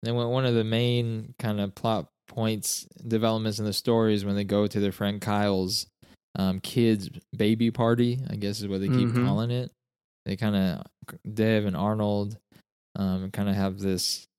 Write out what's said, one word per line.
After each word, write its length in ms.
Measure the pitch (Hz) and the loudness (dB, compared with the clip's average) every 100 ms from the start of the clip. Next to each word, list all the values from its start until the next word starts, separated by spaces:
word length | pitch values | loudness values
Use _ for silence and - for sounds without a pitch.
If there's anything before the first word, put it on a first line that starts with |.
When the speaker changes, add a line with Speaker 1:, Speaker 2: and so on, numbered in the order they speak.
Speaker 1:
Then 120 | - | -2
one, 140 | 120 120 | -2 0
one 140 | 127 131 | 0 2
of 80 | |
the 100 | 117 | 2
main 680 | 110 113 120 120 117 113 110 - | 2 2 2 0 -2 -4 -8 -8
kinda 300 | 113 104 101 | -4 -2 -2
plot 400 | - 117 110 76 _ _ | -2 -2 -2 -4 _ _
points, 580 | - 110 110 - - - - 120 | -4 -2 -2 -4 -6 -8 -16 -2
developments 520 | 113 113 110 110 110 | 0 2 0 -2 -2
in 60 | |
the 80 | 107 | -4
story 420 | 95 - 113 110 | -2 0 2 4
is 100 | 104 | 2
when 120 | 101 101 | 0 -2
they 80 | |
go 220 | 101 101 104 | 0 2 2
to 140 | 107 | 0
their 120 | 101 | -2
friend 280 | 92 101 101 | -2 -4 -4
Kyle's, 680 | 101 104 104 98 92 - - _ _ _ _ - | -2 0 2 0 0 -4 -6 _ _ _ _ -2
um, 240 | 95 92 | -2 -2
kids' 500 | - - 117 107 95 - _ 104 | -2 2 4 2 -2 -14 _ 6
baby 340 | 104 110 117 | 6 6 2
party, 500 | 113 117 117 120 123 131 | 2 2 4 2 0 -4
I 60 | 107 | -4
guess 240 | 101 101 | -4 -4
is 80 | 101 | -4
what 120 | 98 | -2
they 80 | 98 | 2
keep 200 | 127 120 | 2 2
Speaker 2:
Mm-hmm. 160 | 120 127 | 2 2
Speaker 1:
calling 240 | 110 117 | 0 0
it. 200 | 123 127 _ _ _ _ _ | -4 -6 _ _ _ _ _
They 120 | - 98 | -8 -4
kinda, 480 | 110 101 95 82 - _ - - - | 0 2 0 -2 -10 _ -18 -14 -10
Dev 340 | 107 110 110 104 | -2 2 2 0
and 100 | 87 | -2
Arnold, 600 | 101 107 104 104 101 110 _ - _ _ _ - | -2 0 0 -2 -4 -8 _ -20 _ _ _ -4
um, 340 | 95 92 95 | -2 -2 -4
kinda 200 | - 101 | -4 -2
have 240 | 98 98 95 | 0 -2 -2
this 460 | 98 92 - - - | -2 -2 -2 -6 -10